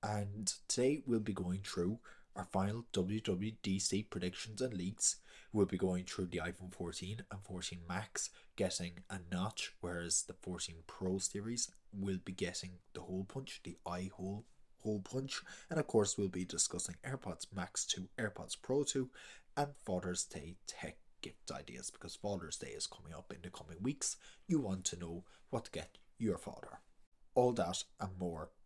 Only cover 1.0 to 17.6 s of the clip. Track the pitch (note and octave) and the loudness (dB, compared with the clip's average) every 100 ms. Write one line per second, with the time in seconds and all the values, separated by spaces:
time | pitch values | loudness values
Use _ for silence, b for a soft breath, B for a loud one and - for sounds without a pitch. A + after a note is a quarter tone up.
1 | C#3 A2+ G#2+ F#2+ F2+ F#2 G2 - F2 A2 | 4 4 4 2 2 0 0 2 2 2
2 | B B B - F#2+ F#2+ G2 A2+ A#2 - | B B B -6 0 2 4 0 -2 0
3 | F2+ A2 A2 F2+ G#2 G#2+ - F#2+ - G2 | 2 2 2 2 0 -2 0 2 4 2
4 | G#2+ F#2 F#2 F#2 A2+ G#2 B2+ G2+ F2+ G#2 | 0 -2 -2 -2 -8 -2 -2 0 -2 2
5 | - - B B B G#2+ F#2+ F2+ F#2+ F2+ | 2 2 B B B 4 6 6 4 2
6 | F#2 - F2+ E2+ D#2+ F2 F2+ - F2 - | 0 -4 -2 0 -2 -4 -10 -6 -6 -4
7 | F2+ A2 F#2+ G2+ - F#2 - F2+ E2+ F2+ | -6 -6 -6 -10 -8 -6 -4 -6 -4 -4
8 | G#2+ - - B B - F#2 - F2 F2 | -2 -4 -4 B B 0 2 2 -2 -6
9 | - F#2+ E2+ F2+ G2+ - - - F2 F2 | -8 -8 -2 0 0 -2 -6 -4 -4 -2
10 | E2+ - - F#2 - F2 - E2 - - | 2 2 0 -8 -6 -4 -4 -8 -14 -2
11 | F#2 F#2+ - G2+ G#2+ A#2+ - - - G2+ | 0 2 0 -2 -2 0 -2 -4 -12 -2
12 | G2 F#2+ - F#2 F2 - F#2 F2+ - - | 0 0 -2 -2 0 -2 -8 -12 -12 -10
13 | - F#2 F#2+ C3+ C3+ - F2+ E2+ - F2+ | -4 -4 -2 -6 -8 -10 -10 -8 -4 -2
14 | F#2 - F#2 G#2 - - - - A2 G#2+ | -4 -4 -4 -4 -8 -20 -20 -6 0 0
15 | F#2+ C3 C3+ - B B B D#3+ D3 A2+ | 0 -4 -2 -6 B B B 0 6 8
16 | G2+ - G2 F2+ F2+ - - F2 - E2+ | 8 4 2 2 -2 2 2 2 -4 -4
17 | - C3+ G2+ F2 - G2 | -4 -4 -4 -6 -6 -4